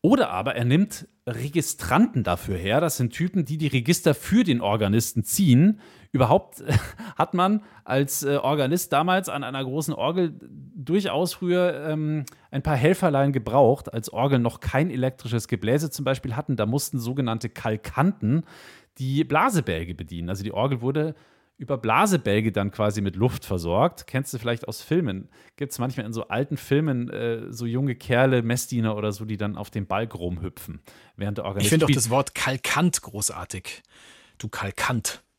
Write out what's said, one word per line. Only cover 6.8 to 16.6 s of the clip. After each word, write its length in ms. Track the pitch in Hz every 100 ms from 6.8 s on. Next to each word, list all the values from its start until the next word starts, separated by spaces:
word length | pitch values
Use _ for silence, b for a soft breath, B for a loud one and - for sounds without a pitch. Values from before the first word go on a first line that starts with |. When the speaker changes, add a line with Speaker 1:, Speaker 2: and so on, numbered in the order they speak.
| -
Speaker 1:
<laughs> 280 | - 226 -
hat 180 | 165
man 300 | 180 185 208 B B
als, 380 | - 135 139 -
äh, 140 | 139 143
Organist 560 | 131 147 131 175 -
damals 360 | 139 170 185 190
an 140 | 143
einer 200 | 123 135
großen 280 | 131 139 156
Orgel 460 | 151 131 175 175 -
durchaus 920 | 62 147 135 196 131 185 196 131 175
früher, 540 | - 180 180 180 147 151
ähm, 380 | 156 151 151 139 B B
ein 100 | 135
paar 140 | 160 143
Helferlein 560 | 151 185 180 139 139
gebraucht, 600 | 135 110 120 123 139 -
als 160 | 117 -
Orgeln 280 | - 135 135
noch 200 | 117 -
kein 280 | - 131 170
elektrisches 600 | 127 127 - 117 117 -
Gebläse 420 | 113 104 139 156
zum 140 | -
Beispiel 320 | 131 135 131 120
hatten. 180 | -
Da 100 | 120